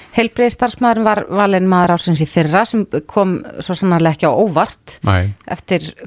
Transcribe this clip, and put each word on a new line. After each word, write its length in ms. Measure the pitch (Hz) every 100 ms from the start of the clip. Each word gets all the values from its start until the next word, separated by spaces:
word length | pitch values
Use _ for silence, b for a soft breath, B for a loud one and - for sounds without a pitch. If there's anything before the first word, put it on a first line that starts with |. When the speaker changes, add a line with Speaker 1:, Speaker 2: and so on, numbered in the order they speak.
| B -
Speaker 1:
Heilbrigðisstarfsmaðurinn 880 | 226 - 240 - 240 - 240 226 220
var 180 | 208 -
valinn 380 | 196 202 190 185
maður 240 | 180 175 170
ársins 240 | 180 151
í 60 | 156
fyrra, 360 | 175 156 185 226
sem 200 | 226 185 147 -
kom 340 | 208 196 175 - -
svo 160 | 160 175
sannarlega 380 | 190 170 160 151
ekki 140 | 156
á 40 |
óvart 680 | 123 214 156 214 - - -
Speaker 2:
Nei. 300 | - 92 98 98 -
Speaker 1:
eftir 460 | - - 180 156 -